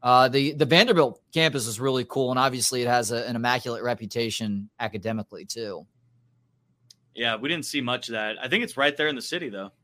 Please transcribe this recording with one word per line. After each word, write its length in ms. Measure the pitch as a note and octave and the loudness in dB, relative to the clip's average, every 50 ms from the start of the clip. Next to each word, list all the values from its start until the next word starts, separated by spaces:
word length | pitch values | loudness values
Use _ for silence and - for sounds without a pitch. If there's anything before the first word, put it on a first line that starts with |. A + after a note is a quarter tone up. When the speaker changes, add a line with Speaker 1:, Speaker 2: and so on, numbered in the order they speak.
| B2+ | 4
Speaker 1:
Uh, 260 | B2 B2 B2+ B2+ C3 | 6 8 8 8 6
the, 240 | B2 C#3 C#3 C#3+ D#3 | 4 2 0 0 2
the 140 | C#3+ D3+ | 0 2
Vanderbilt 560 | B2+ D#3 E3+ G#3+ - A#3 E3+ D3+ B2 G#2 - _ _ - | 4 6 6 6 6 6 4 4 2 2 -6 _ _ 0
campus 340 | D#3+ D#3+ D#3 D3 C#3 A2+ | 2 2 2 2 0 -4
is 140 | A#2 A2+ G#2 | -4 -6 -4
really 240 | B2+ C3+ C3 B2+ A#2+ | -2 0 0 0 -2
cool, 260 | - - C3+ C3+ B2 | -2 -2 -2 0 0
and 80 | B2+ B2+ | 2 2
obviously 440 | C3 C3+ B2+ B2+ A2 - - B2+ B2 | 2 2 2 0 -2 -2 0 0 0
it 60 | A#2+ | 2
has 240 | B2 B2 A#2+ G2+ A#2+ | 2 2 2 0 -2
a, 140 | A#2 A#2+ | -4 -4
an 100 | A2+ B2 | -4 -4
immaculate 460 | A#2 A#2 A#2+ B2 B2+ - B2+ A#2 A2 G#2 | -2 2 2 2 2 0 -4 -6 -4 -2
reputation 840 | A#2+ A#2+ - A2+ G2+ - A#2+ A#2 A2+ G#2 - A2+ G#2+ G#2 G2+ G2+ G#2+ _ _ | -4 -4 -4 -6 -8 -4 -2 -2 -2 -2 -4 -4 -4 -4 -4 -6 -10 _ _
academically, 680 | A#2 A2 - G#2+ F2+ A2 A2+ A2 G2+ _ - F2 F2+ | -8 -6 -6 -6 -6 -4 -4 -4 -6 _ -12 -18 -14
too. 400 | G2 - A#2 A#2 G#2 F#2+ E2 D#2 G#2 _ _ _ _ _ _ _ _ _ _ _ _ _ _ _ _ _ _ _ _ - _ _ _ _ | -12 -10 -8 -8 -8 -8 -12 -14 _ _ _ _ _ _ _ _ _ _ _ _ _ _ _ _ _ _ _ _ _ -20 _ _ _ _
Speaker 2:
Yeah, 220 | - A#2 A#2 A2+ | -6 -4 -2 -2
we 120 | A2 A#2 C#3+ | -2 -2 -4
didn't 180 | E3+ E3+ C#3 | -4 -4 -6
see 140 | - - D3 | -4 -4 -4
much 280 | B2+ A#2+ B2 B2+ - - | -2 -2 -4 -4 -6 -6
of 40 | A#2 | -6
that. 240 | A2 G#2+ G#2+ A2 - B2+ | -4 -4 -4 -6 -8 -6
I 60 | C3 | -2
think 160 | C#3 G#3+ A#3+ | -2 -2 -2
it's 120 | - - | -2 -2
right 200 | - C#3 D3 C#3+ | 0 0 0 2
there 120 | C#3+ D#3 D3+ | 2 -2 -2
in 80 | D3 | -2
the 60 | B2 A2+ | -4 -8
city, 260 | - - F3+ F3 C3 | -6 -8 -6 -6 -8
though. 240 | G2 G2 F#2+ G2+ _ _ | -8 -10 -10 -12 _ _